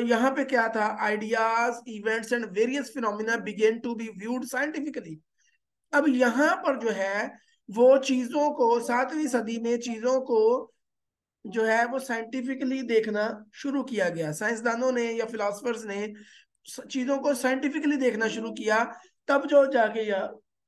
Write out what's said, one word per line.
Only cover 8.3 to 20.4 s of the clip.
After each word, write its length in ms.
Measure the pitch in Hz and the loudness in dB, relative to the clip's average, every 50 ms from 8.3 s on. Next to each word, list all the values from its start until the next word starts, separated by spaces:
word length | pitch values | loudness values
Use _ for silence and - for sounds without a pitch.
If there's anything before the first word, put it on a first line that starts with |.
| 247 294 294 302 | 0 2 2 2
को, 300 | 294 - 254 226 233 240 | 2 2 4 4 4 4
सातवीं 460 | 214 - 240 247 262 254 320 311 311 | 2 0 0 0 0 -2 -2 -4 -2
सदी 320 | 262 247 240 214 214 233 226 | 0 0 -2 -2 -2 -4 -4
में 220 | 226 233 240 233 | -2 0 -2 -2
चीजों 400 | 240 247 233 220 220 247 262 262 | -2 -6 -6 -2 0 0 0 0
को 520 | 262 - 240 220 220 226 247 269 - - _ _ _ _ _ _ _ _ _ _ _ _ _ _ - | 0 2 2 4 6 4 4 2 0 -6 _ _ _ _ _ _ _ _ _ _ _ _ _ _ -16
जो 180 | 214 185 226 220 | -8 -2 0 2
है 220 | 220 220 226 233 | 2 4 2 2
वो 120 | 233 254 262 | 0 -2 -4
scientifically 840 | 254 - 240 226 226 226 247 262 240 262 269 262 277 254 269 269 254 | -4 -4 -6 -6 -6 -6 -6 -6 -6 -6 -4 -4 -2 -2 -2 -4 -2
देखना 640 | 233 233 220 220 220 208 208 214 226 233 214 - - _ | 2 2 2 2 2 0 -2 -2 -2 -4 -8 -14 -20 _
शुरू 280 | - - 285 269 277 254 | -8 -6 -4 -2 -2 -4
किया 260 | 269 240 202 185 175 | -2 -2 -2 -2 -2
गया, 240 | 170 165 160 151 151 | -2 -2 -4 -4 -4
साइंसदानों 600 | 156 214 214 233 220 226 240 226 233 254 254 262 | -4 -4 -4 -4 -2 -2 -2 -2 0 0 0 0
ने 200 | 240 233 233 226 | 0 -2 -2 -2
या 120 | 226 226 | -4 -4
philosophers 600 | 220 226 220 208 208 202 208 - 240 233 214 220 | -4 -4 -4 -4 -4 -4 -4 -4 -4 -4 -4 -6
ने 300 | 208 196 202 208 220 208 208 214 - - - _ _ _ _ _ | -8 -6 -6 -6 -8 -10 -14 -20 -20 -20 -20 _ _ _ _ _
स-, 220 | - - - 247 - | -18 -16 -16 -14 -8
चीजों 280 | - 269 247 254 277 269 | -6 -4 -2 0 -2 0
को 160 | 277 294 285 | 0 0 0
scientifically 640 | 247 - 254 262 262 269 285 285 311 294 294 294 | 0 0 0 0 0 -2 -2 -2 0 0 0 0
देखना 320 | 269 262 247 214 214 226 214 | 2 2 0 0 0 -2 -2
शुरू 220 | - - 220 226 | -2 -4 -6 -8
किया। 500 | 208 - 220 214 214 220 233 240 - - - _ _ _ _ - | -8 -4 -2 0 2 2 2 0 -4 -12 -20 _ _ _ _ 0
तब 180 | 277 277 - | 0 0 2
जो 260 | 285 294 285 277 269 - | 6 6 6 6 6 4
जाके, 360 | 247 220 214 214 226 220 208 | 4 2 2 0 -2 -2 -2
यार 280 | 202 190 202 - - - | -2 -2 -2 -4 -8 -14